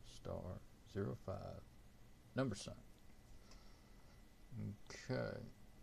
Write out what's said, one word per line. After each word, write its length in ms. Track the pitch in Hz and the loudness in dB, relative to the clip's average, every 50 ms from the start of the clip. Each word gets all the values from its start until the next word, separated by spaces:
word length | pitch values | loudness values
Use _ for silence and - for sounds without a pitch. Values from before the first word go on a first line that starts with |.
| - - - | -10 -8 -8
star 440 | - - 92 90 90 87 90 95 101 - - - - - - - | -4 -2 0 0 2 2 0 -2 -2 -4 -8 -12 -12 -10 0 6
zero 240 | 101 101 127 127 - - | 6 6 6 6 2 2
five. 360 | - 95 98 92 92 - - - - - - - - - - - - - - - - - | 2 2 2 2 0 -2 -2 -6 -8 -10 -12 -12 -12 -12 -12 -12 -12 -12 -12 -10 2 6
Number 200 | 127 135 127 98 | 8 8 8 8
sign. 200 | - - - - - - - - - - - - - - - - - - - - - - - - - - - - - - - - - - - - - - - - 110 107 104 101 - - - | 4 2 -2 -4 -6 -8 -10 -12 -12 -12 -12 -12 -12 -10 -10 -10 -10 -10 -10 -10 -10 -10 -10 -12 -12 -12 -12 -12 -12 -12 -12 -12 -12 -12 -14 -14 -14 -10 -6 -2 0 2 2 0 0 -4 -6
Okay. 460 | - - - - 127 123 117 104 - - - - - - - - - - | -6 -4 2 4 6 6 6 6 4 2 -2 -4 -6 -8 -10 -12 -10 -12